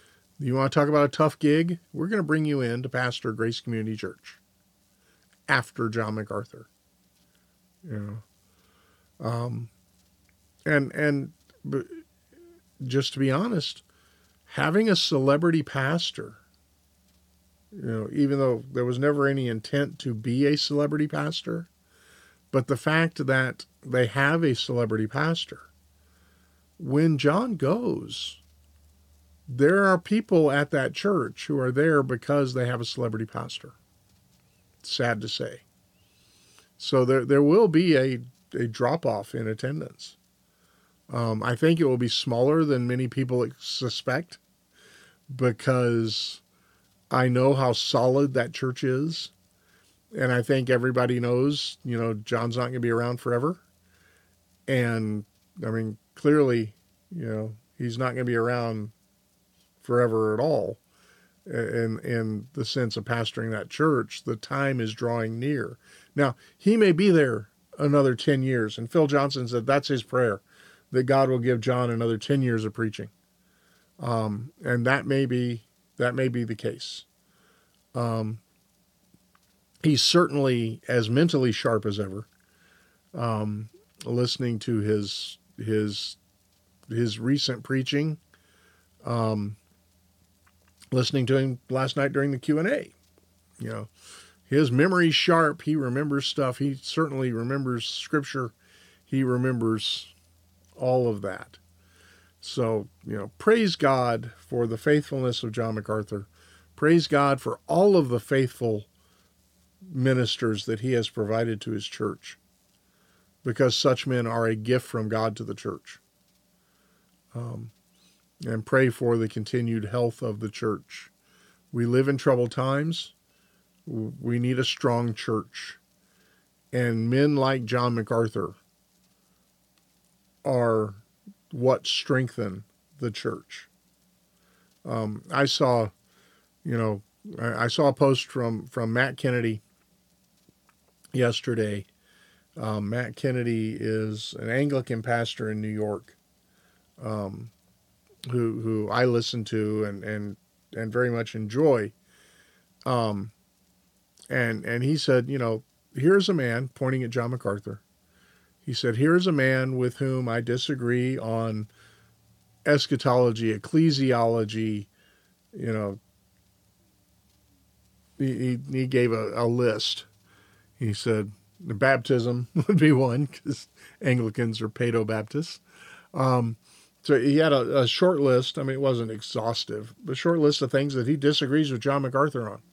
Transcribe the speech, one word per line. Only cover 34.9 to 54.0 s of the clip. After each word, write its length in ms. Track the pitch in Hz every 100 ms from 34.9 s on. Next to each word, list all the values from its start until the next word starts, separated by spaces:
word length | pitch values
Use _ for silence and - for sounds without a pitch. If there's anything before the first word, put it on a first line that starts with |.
| - 120 113
to 80 | 110
say. 320 | - 117 - _ _ _ _ _ _ _ _ _ _ _ -
So 280 | - 135
there, 200 | 127 131
there 180 | 123 143
will 260 | 147 190 214
be 280 | 156 180 143
a, 220 | 135 123 123 - _
a 140 | 127 120
drop-off 680 | 110 123 165 135 107 101
in 120 | 123 110
attendance. 680 | 110 131 151 127 - - - _ _ _ _ _ _ _ _ -
Um, 320 | 120 113 110
I 120 | 110
think 240 | 120 160 170
it 60 |
will 120 | 147 123
be 120 | 120
smaller 560 | - - 117 135 160
than 240 | 151 127 120
many 180 | 123 127
people 380 | 135 127 123
ex-, 220 | 117 - -
suspect, 720 | - 123 - - 131 170 - _ _ _ _ - - - _ -
because 1080 | 127 127 110 - 127 120 117 113 - - - _ _ _ _ _ _ -
I 160 | 123 127
know 260 | 123 135
how 180 | 135 127
solid 600 | 113 - 127 127 135 143
that 180 | 127 120
church 300 | - 131 123
is. 480 | 131 127 156 160 - _ _ _ _ _ _ _ _ 156
And 140 | 127
I 100 | 123
think 260 | - 135 127
everybody 520 | 123 127 127 123 123
knows, 580 | 120 123 139 143 - -
you 120 | 127 117
know, 160 | 113
John's 440 | 107 107 117 117 117
not 100 | 120
gonna 140 | 127
be 100 | 117
around 300 | 117 120 123
forever. 400 | 123 120 147 185 _ _ _ _